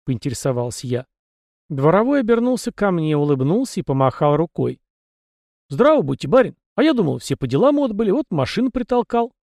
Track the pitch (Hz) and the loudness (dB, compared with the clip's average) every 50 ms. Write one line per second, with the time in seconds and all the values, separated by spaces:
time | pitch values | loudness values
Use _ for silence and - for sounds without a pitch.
0 | - - 131 110 - 143 120 - - 139 127 120 120 123 113 - - 127 123 117 | -6 -6 -6 -4 -4 -6 -6 -4 -4 -4 -2 -2 -4 -6 -8 -10 -8 -6 -6 -6
1 | 127 _ _ _ _ _ _ _ _ _ _ _ _ - 160 135 135 151 165 196 | -6 _ _ _ _ _ _ _ _ _ _ _ _ -10 -4 0 2 4 4 4
2 | 220 254 285 285 262 208 233 226 233 247 254 233 - 240 - - 208 202 185 170 | 2 2 0 0 2 2 2 2 2 0 -2 -2 -4 -6 -6 -2 -2 0 0 0
3 | 156 156 151 147 147 147 147 131 131 139 165 226 269 - - - 147 - 139 135 | 0 0 0 0 2 2 0 0 2 0 0 0 -2 -4 -6 -8 -4 -2 0 2
4 | 135 131 123 - 160 147 147 147 165 175 _ - 135 123 131 - _ _ _ _ | 2 0 0 2 2 2 2 2 0 -2 _ -4 -4 -4 -4 -8 _ _ _ _
5 | _ _ _ _ _ _ _ _ _ _ _ _ _ - 139 139 240 294 311 294 | _ _ _ _ _ _ _ _ _ _ _ _ _ -8 -2 2 4 4 4 4
6 | 175 135 139 - - 131 - 262 247 156 - _ _ _ - - 254 320 320 240 | 2 -2 -4 -6 -4 2 2 2 2 2 -2 _ _ _ -4 0 2 2 2 2
7 | 202 147 127 123 - - 139 - - 127 117 139 208 277 294 285 285 254 214 196 | 0 0 -2 -4 -4 -6 -6 -4 -4 -2 0 2 2 4 2 2 0 -2 -2 -2
8 | 226 214 180 269 311 - - 156 135 - - - 240 262 - 262 247 - 247 247 | 0 0 0 0 -2 -2 -2 -2 -2 -2 -2 -2 -2 -2 -2 -4 -4 -2 -2 -2
9 | 226 - - 233 233 240 _ _ _ | -2 0 -2 -2 -2 -2 _ _ _